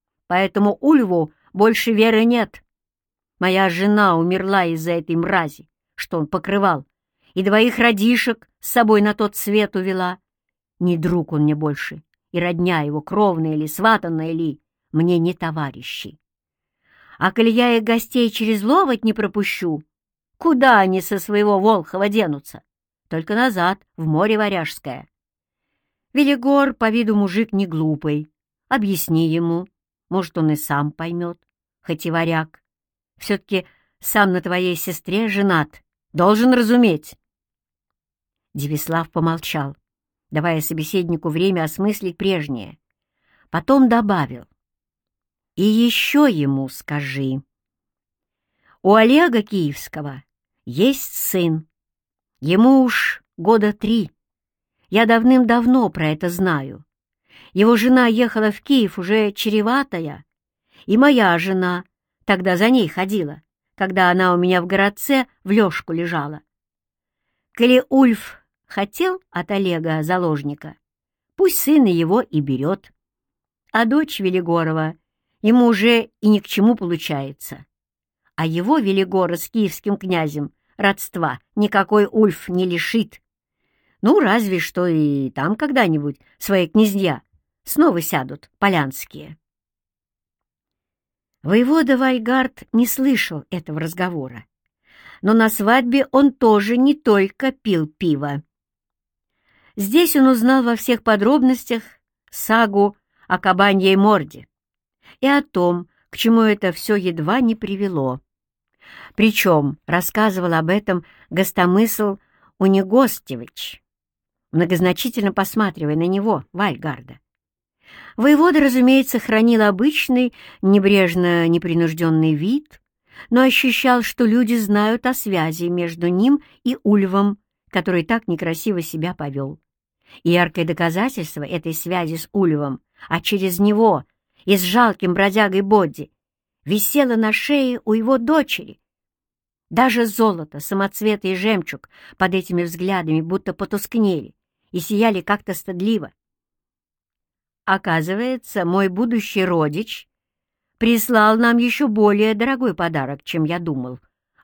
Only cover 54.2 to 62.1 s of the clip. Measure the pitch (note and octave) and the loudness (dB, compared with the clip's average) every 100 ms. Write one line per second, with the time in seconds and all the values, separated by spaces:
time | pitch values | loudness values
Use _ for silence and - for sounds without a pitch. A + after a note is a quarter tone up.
54.2 | _ _ _ _ _ _ _ G3+ A3+ A#3 | _ _ _ _ _ _ _ 2 4 4
55.2 | A#3 C4 A#3 A#3+ A#3+ B3+ G#3 - D#3 D#3 | 4 4 4 2 2 2 2 -2 -2 -2
56.2 | F3 F3 F#3 D3+ C3+ - _ _ _ _ | -4 -2 -2 -2 -4 -14 _ _ _ _
57.2 | _ _ - F#3 G#3+ A#3 A#3+ B3+ A#3+ A3 | _ _ -8 0 4 4 4 4 4 2
58.2 | A#3+ A3 G#3+ G3+ - C4+ G3+ - F3+ A3 | 0 0 -2 -2 0 2 2 -2 -2 0
59.2 | G#3 G3+ A3 G#3+ G#3+ C4 C4+ F3 D#3+ D3 | 0 -2 -2 0 0 -2 -4 -6 -8 -12
60.2 | - _ _ _ _ _ - G#3+ C#4+ B3+ | -20 _ _ _ _ _ -2 4 4 4
61.2 | G3 E3+ F#3 F#3+ F3+ F3+ - _ _ | 4 2 -2 -2 -2 -4 -8 _ _